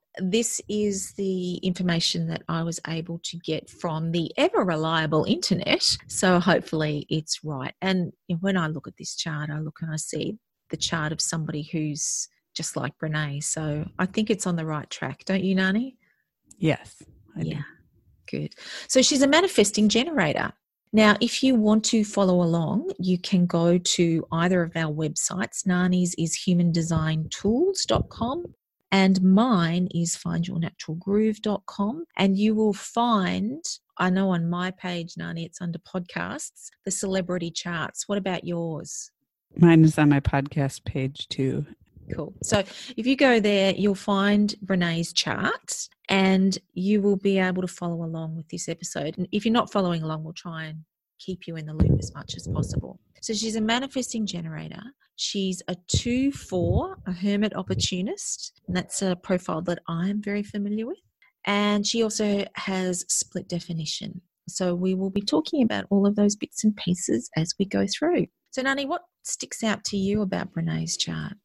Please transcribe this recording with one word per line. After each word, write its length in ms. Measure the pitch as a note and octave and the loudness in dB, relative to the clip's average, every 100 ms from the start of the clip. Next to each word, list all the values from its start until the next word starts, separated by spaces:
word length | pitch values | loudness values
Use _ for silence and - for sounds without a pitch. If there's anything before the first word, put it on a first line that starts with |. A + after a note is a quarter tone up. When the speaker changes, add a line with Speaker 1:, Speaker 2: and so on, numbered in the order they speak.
| _ - | _ -6
Speaker 1:
this 420 | F#3 G#3+ A#3 - - | 0 0 0 -4 -4
is 460 | G#3 G#3 G3 - | -2 0 -2 -6
the 400 | - G3 F#3 F3+ F3+ | -6 -4 -2 -4 -2
information 640 | F#3 F3+ F3+ E3 - E3+ E3 | -4 -2 0 0 0 -2 -4
that 160 | E3 - | -6 -4
I 140 | E3 | -4
was 160 | E3 D#3+ - | -4 -6 -6
able 320 | E3 E3 E3+ | -8 -6 -10
to 140 | - E3+ | -10 -10
get 320 | - D#3 - | -6 -6 -6
from 420 | - F3 D#3 E3 | -8 -6 -4 -2
the 180 | E3+ D#3+ - | 0 -2 2
ever 260 | D#4 G#4 | 2 2
reliable 640 | F#3+ D#3 D#3+ D#3+ D#3 D#3 | 2 0 2 2 2 2
internet. 720 | - D#4+ - F3+ - F#4 - - - | 2 0 2 0 2 2 2 -2 -4
So 320 | - F#3+ F3 | 0 4 4
hopefully 680 | F3 D#3+ - D#3 D#3 D3+ - | 6 2 2 -2 -2 -2 -2
it's 340 | D#3 D#3 - | -4 -4 -8
right. 300 | D#3 C#3 C3+ - | -6 -6 -8 -4
And 320 | F#3+ F#3 F3 - - E3+ | 0 0 -2 -6 -6 -2
when 180 | F#3+ F#3+ | 0 0
I 80 | D#3+ | 0
look 200 | D#3 - | -4 -10
at 120 | - | -14
this 180 | - - | -12 -8
chart, 320 | E3+ D3+ D3+ | -6 -6 -6
I 100 | D3+ | -6
look 200 | D#3 - | -8 -8
and 100 | D#3+ | -8
I 60 | D#3 | -6
see 400 | - D#3 - G#3+ _ _ _ | -6 -6 -6 -6 _ _ _
the 80 | D#3+ | -6
chart 340 | - E3 D3+ | -4 -2 -2
of 100 | D#3 | -4
somebody 420 | - E3 D3+ D3+ | -4 -4 -4 -6
who's 640 | D3+ E3+ D#3 C#3+ - - - _ _ | -6 -4 -4 -4 -4 -6 -8 _ _
just 220 | - E3+ - | -10 -8 -6
like 200 | C3+ - | -6 -6
Brené. 440 | D#3+ D3+ D3 C#3+ | -4 -4 -4 -4
So 460 | - - D#3 D3 D3+ - | -6 -4 -4 -4 -6 -4
I 80 | F#3 | -2
think 240 | A3 G#3+ | -2 0
it's 160 | G3 - | 0 0
on 80 | |
the 120 | F3 D#3+ | -2 -4
right 220 | D3+ - | -6 -8
track. 360 | - C3 D#3 | -8 -8 -8
Don't 180 | - F#3+ | -2 0
you, 140 | F#3+ F#3+ | 2 2
Nani? 400 | F#3+ G3+ C4 - _ _ _ _ _ _ | 2 0 -2 -10 _ _ _ _ _ _
Speaker 2:
Yes, 440 | D#3+ - - - - - _ - | 0 0 -4 -20 -20 -20 _ -6
I 60 | |
do. 60 | D#3+ | -4
Speaker 1:
Yeah, 140 | - C#3+ - _ _ _ _ - | -4 -8 -14 _ _ _ _ -10
good. 240 | - D3+ - - - - | -8 -8 -10 -16 -16 2
So 160 | C4 | 4
she's 200 | B3+ D4 | 4 4
a 40 | C#4 | 6
manifesting 640 | D4+ F#4 - G#3 - G#3+ | 6 4 4 2 4 4
generator. 640 | A3 D4 D4 D#3+ - - - _ _ _ | 4 2 0 0 0 -4 -8 _ _ _
Now, 240 | G#3+ G#3+ G3+ | 6 6 6
if 220 | A#3 - | 2 2
you 140 | C4 B3 | 4 4
want 280 | G#3+ A3 A3 | 6 4 4
to 180 | A3+ | 2
follow 360 | G#3 G3 F#3+ F3+ | 2 2 4 4
along, 520 | F3 E3+ D#3+ G#3 F4+ - | 4 2 2 0 -2 -4
you 180 | F#3 F3+ | 0 0
can 280 | - F#3 F3 | 2 2 4
go 320 | E3+ E3+ F3+ | 4 4 4
to 480 | F3 - E3+ E3 - | 2 2 2 2 0
either 320 | E3 F3 F#3 | 0 2 2
of 140 | E3+ E3+ | 0 -2
our 160 | D#3+ | -2
websites. 720 | D3+ D#3 D3+ - F3+ - - F#3+ | -2 -2 -2 -4 -4 -6 -4 0
Nani's 480 | F3+ F3+ F3+ F3+ - | 2 4 2 2 0
is 200 | E3 - | -2 -2
human 340 | - F3 F3 | 2 4 4
design 560 | E3+ D#3+ D#3+ D#3 D#3 D#3+ | 2 2 0 0 -2 -4
tools 540 | - G3 A#3 F#4 F#4 | -2 0 2 2 0
dot 240 | - A3+ - | 0 0 -2
com 460 | - A#3 D#4+ F4 - _ _ _ | -4 -4 -4 -8 -16 _ _ _
and 280 | G3 F#3+ F#3 | 4 6 6
mine 680 | F#3 F#3+ B3+ G3+ E3 F3 F3+ | 6 6 6 4 2 0 0
is 220 | E3+ E3 | 0 -2
find 320 | - F3+ E3+ F3 | -4 -4 -4 -2
your 140 | E3 | -2
natural 360 | E3+ - - E3 | -4 -6 -10 -8
groove 440 | F#3 G3+ A3 G#3+ | 0 2 2 0
dot 240 | G#3+ G3+ - | -2 -4 -6
com. 380 | - G3+ D4+ E4 - | -4 -4 -4 -8 0
And 220 | G3 G3 | 2 4
you 160 | G#3+ | 4
will 200 | G#3+ G#3+ | 4 2
find, 880 | F#3+ - - A#3+ G#3+ F3+ F#3 G#3 C#4+ - - _ - | 0 -4 0 2 2 2 0 -2 -6 -10 -12 _ -2
I 100 | F3+ | 2
know 200 | F#3 G3 | 2 2
on 180 | F3 E3+ | 2 0
my 220 | F3 F3+ | -2 -4
page, 440 | F#3 F3+ F3 E3+ - | -6 -8 -6 -8 -10
Nani, 280 | E3 E3+ | -8 -8
it's 160 | E3 - | -10 -8
under 200 | F3 E3 | -8 -8
podcasts, 920 | - F#3+ F3 - F2 C#4 - - - _ | -8 -8 -6 -6 -6 -8 -12 -16 -20 _
the 80 | - | -8
celebrity 580 | F#3 G3+ F#3+ F3+ F3+ E3+ | -6 -2 -2 -2 -4 -4
charts. 560 | - F3 E3+ C#3 - - | -6 -6 -6 -6 -8 -6
What 120 | G3+ | -4
about 260 | F#3+ F3+ | -2 -4
yours? 680 | - E3+ E3 D#3 - - - _ _ _ _ - | -4 -4 -4 -6 -10 -12 -14 _ _ _ _ 6
Speaker 2:
Mine 280 | E3+ E3 | 10 10
is 140 | D#3+ D#3 | 10 8
on 100 | D3+ | 6
my 120 | C#3+ | 6
podcast 640 | - C#3+ C#3 - C3+ - | 4 0 0 -2 -2 -2
page 440 | - D3 C3 C#3+ - | -6 -4 -4 -4 -12
too. 380 | - C3 C#3 D3 - _ - - | -2 -2 -2 -6 -12 _ -20 -12
Speaker 1:
Cool. 180 | - D3+ - | -10 -10 -10
So 220 | - G3+ G3 - - B3 | 0 0 0 -8 -14 -4
if 80 | |
you 120 | A#3 C4+ | 0 4
go 240 | C4+ A#3 | 6 6
there, 340 | G#3 G3+ G3 | 4 4 2
you'll 220 | - G3+ F#3+ | 4 2 0
find 580 | - G3 G3+ G#3 G#3 - | 0 2 4 4 2 0
Brené's 480 | F#3 F#3+ E3+ E3 E3+ | -2 0 2 0 -2
chart 760 | - - - F#3 B4 - - - _ - | -2 -2 -2 -2 -4 -8 -10 -10 _ -2
and 480 | F#3+ F#3+ F#3+ F#3+ F#3+ - | 2 4 4 2 0 -8
you 280 | - F#3+ G#3 | -4 0 2
will 140 | G3 G3 | 2 2
be 220 | G3 F#3+ | 2 2
able 200 | F#3 F#3 | 2 0
to 60 | F3+ | -4
follow 360 | - F3 E3 | -6 -6 -4
along 320 | E3 E3 D#3+ D#3+ | -6 -6 -8 -10
with 120 | D#3 | -10
this 200 | F3 - | -10 -8
episode. 500 | E3 - - D3 D#3+ | -8 -8 -6 -6 -4
And 80 | F3+ | -4
if 120 | G#3 | -2
you're 80 | A3 | 2
not 200 | A#3 A3 | 0 0
following 320 | G#3 F#3 E3+ | 0 0 0
along, 180 | D#3 D#3 | -4 -6
we'll 120 | D#3 | -8
try 320 | E3+ F3 E3 D#3 | -12 -12 -10 -10
and 180 | D#3+ D#3 _ _ _ | -12 -18 _ _ _
keep 300 | - F3+ - | -12 -10 -10
you 80 | E3 | -10
in 100 | D#3 | -10
the 80 | |
loop 240 | D#3 - - | 0 4 4
as 160 | - | 0
much 220 | D3 - - | -10 -12 -12
as 100 | - | -6
possible. 540 | - - - - - _ _ | -4 -2 -4 -6 -14 _ _
So 100 | - | -6
she's 240 | G#3+ A3+ A3 | -4 -2 -2
a 40 | |
manifesting 640 | G#3+ A#3+ C4+ C4+ B3 A3+ | 0 0 -2 -6 -4 -4
generator. 580 | G#3 F3 E3 D#3 D#3+ - A#3+ - _ - | -4 -6 -8 -10 -12 -14 -16 -20 _ -8
She's 460 | - G3+ F#3+ F3+ - | -6 -2 -2 -4 -6
a 80 | F3+ - | -8 -2
two 420 | - A#3+ B3 C#4 | -2 0 2 0
four, 640 | C#4 - F#3 E3+ G3 F4+ F#4+ - | -2 -4 0 2 2 0 -6 -8
a 60 | |
hermit 440 | F3 G3 G3+ G#3 - | -2 0 2 0 -2
opportunist. 1040 | F#3 F#3+ - F#3 G3+ G4+ - - - _ - | -4 -2 -2 -2 -4 -6 -8 -10 -12 _ -4
And 80 | F3+ | -4
that's 260 | F3+ - | -4 -4
a 140 | F#3+ F3+ | -2 -2
profile 460 | - F3+ - D#3+ | -2 -2 -2 -4
that 180 | F3+ E3+ - | -4 -4 -4
I'm 340 | E3 F#3 G#3 | -4 -2 -2
very 220 | G#3 G3+ | -4 -6
familiar 420 | G#3 G#3 G3+ G#3 A#3 | -6 -6 -4 -4 -6
with. 120 | F#4 _ _ _ _ | -10 _ _ _ _
And 400 | - G3+ G#3 G#3 | -2 2 2 2
she 200 | G3+ A#3 | 0 0
also 400 | A3 G#3+ G#3 G3+ G3 | 0 0 0 0 -2
has 500 | - - F#3+ F#3 F3+ - | -6 -4 -2 -2 -4 -2
split 400 | - - F3+ - | -4 -4 -8 -6
definition. 720 | F3 - E3 D3+ - - F3+ _ _ - | -8 -6 -6 -6 -8 -10 -12 _ _ -12
So 280 | - F#3 F3 | -2 -2 0
we 180 | F#3+ | 0
will 160 | F#3 F#3+ | 0 0
be 120 | G3 | -2
talking 420 | G3+ D#4 D#4+ D#4 | 0 0 0 0
about 220 | A#3 G#3 F#3+ | 2 0 0
all 160 | G3+ G3+ | 4 4
of 80 | |
those 220 | G#3 G#3 G3+ | 4 2 2
bits 260 | - - | -6 0
and 140 | G#3+ G#3 | 0 0
pieces 540 | - F3 - - - - | -2 -2 0 -2 -2 -4
as 160 | E3 - | -4 -2
we 60 | |
go 200 | G3 G3+ G3 | -2 0 -2
through. 380 | - D#4 E4+ - _ _ | 0 0 0 -2 _ _
So 100 | - | -4
Nani, 240 | C4 C4+ C#4 | -2 -2 -2
what 160 | E4+ - _ | -6 -8 _
sticks 400 | - - C4 - | -12 -10 -10 -4
out 220 | A3 G#3 | -2 -2
to 120 | - G3+ | -2 -2
you 260 | F#3+ G#3 | 0 0
about 300 | G3 F3+ F3 | 0 -2 -4
Brené's 440 | - E3 - - - | -4 -2 -2 -4 -4
chart? 380 | - E2 D#3 - | -4 -4 -8 -12